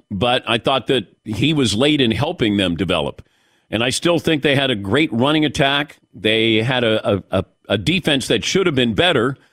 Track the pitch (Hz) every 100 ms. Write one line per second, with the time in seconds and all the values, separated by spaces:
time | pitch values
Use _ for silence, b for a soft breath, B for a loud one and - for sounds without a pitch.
0 | - 98 120 123 - 117 147 135 - 131
1 | 98 _ - 104 143 156 123 104 143 151
2 | 123 110 147 170 113 101 92 82 87 87
3 | 73 - - _ _ _ _ 104 123 -
4 | 165 170 - 156 147 135 135 117 98 123
5 | 160 117 135 156 151 - 139 143 147 -
6 | _ - 104 113 113 110 117 127 117 110
7 | 120 101 - 95 - _ - 101 92 180
8 | - 139 - 120 - 190 180 131 120 101
9 | 175 151 117 139 b